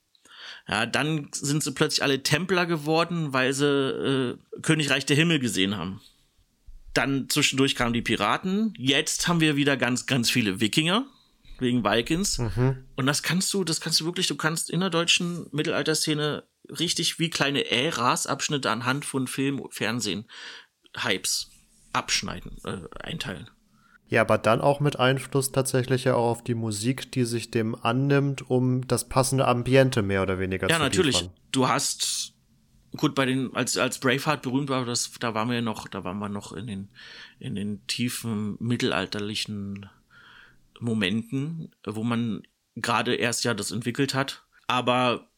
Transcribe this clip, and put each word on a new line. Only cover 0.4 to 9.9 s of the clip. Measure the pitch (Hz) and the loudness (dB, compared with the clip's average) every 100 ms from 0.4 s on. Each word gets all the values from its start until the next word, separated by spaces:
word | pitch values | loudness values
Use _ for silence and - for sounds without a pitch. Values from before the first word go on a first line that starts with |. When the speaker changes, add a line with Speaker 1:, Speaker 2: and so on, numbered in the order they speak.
| - - - | -18 -16 -4
Speaker 1:
Ja, | 104 | -2
dann | 117 113 147 156 139 | 0 0 0 -2 -4
sind | - 143 151 | -4 0 0
sie | 147 | 0
plötzlich | 135 151 - | 0 0 2
alle | 139 135 | 0 0
Templer | - 151 180 180 175 | 0 0 2 0 0
geworden, | 165 143 160 170 170 151 | -2 0 0 2 -2 0
weil | 131 127 | 2 2
sie, | 135 147 | 2 2
äh, | 139 135 62 95 135 123 - _ - | 2 0 -2 0 0 -2 -6 _ -4
Königreich | - 156 139 135 139 | 0 2 2 0 4
der | 143 | 4
Himmel | 170 156 | 4 4
gesehen | 123 95 95 104 | 2 2 0 0
haben. | 87 98 - _ _ _ _ _ - - - | -6 -8 -14 _ _ _ _ _ -20 -20 -4
Dann | 143 123 139 123 | -2 0 0 0
zwischendurch | 147 139 135 135 - | 2 2 4 2 2
kamen | 120 | 0
die | 117 | 0
Piraten. | 104 98 104 135 190 196 110 - | 0 2 2 0 0 0 0 0
Jetzt | 131 139 160 - 170 | 2 2 2 -2 0
haben | 170 | 4
wir | 156 143 | 4 4
wieder | 143 135 | 2 2
ganz, | 123 | 2